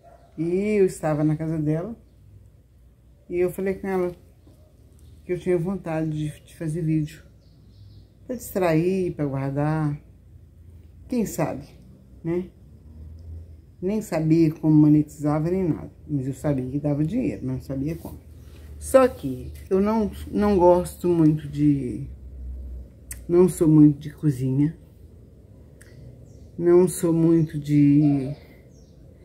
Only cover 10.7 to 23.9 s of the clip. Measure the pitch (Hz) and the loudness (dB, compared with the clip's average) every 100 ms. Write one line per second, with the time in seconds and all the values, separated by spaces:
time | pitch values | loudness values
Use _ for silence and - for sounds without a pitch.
10.7 | - - - - 247 196 - 160 - - | -20 -20 -20 -8 -4 -4 -4 -6 -6 -14
11.7 | - - - - - 165 175 185 - - | -20 -20 -20 -20 -12 -6 -6 -6 -14 -20
12.7 | - - - - - - - - - - | -20 -20 -20 -20 -18 -18 -18 -18 -20 -20
13.7 | - 180 214 214 165 160 160 160 156 156 | -10 -6 -4 -4 -4 2 4 4 2 4
14.7 | 151 151 151 147 - 147 151 160 185 180 | 6 8 6 2 -4 -2 -2 -2 -2 -2
15.7 | - - - - 147 131 127 156 135 127 | -4 -8 -18 -8 -6 -6 -6 -4 -2 -4
16.7 | 143 147 143 156 233 226 98 120 127 - | -4 -4 -2 -2 -2 -4 -6 -8 -8 -8
17.7 | 135 143 165 - - - - - - - | -8 -6 -8 -12 -18 -20 -20 -20 -20 -20
18.7 | - - 262 254 - 139 127 127 - - | -16 2 4 4 0 -8 -8 -12 -14 -4
19.7 | 190 202 226 208 - - 202 208 196 175 | 0 0 0 -2 -6 -6 -2 2 4 6
20.7 | 175 175 - 175 170 156 151 147 143 147 | 4 2 -4 -2 4 4 2 -4 0 0
21.7 | 143 123 107 135 - - - - - - | 2 -2 -8 -12 -16 -18 -16 -14 -12 -14
22.7 | - - - - - - 175 180 - 160 | -14 -18 -20 -18 -18 -2 4 4 4 4
23.7 | 156 151 | 8 6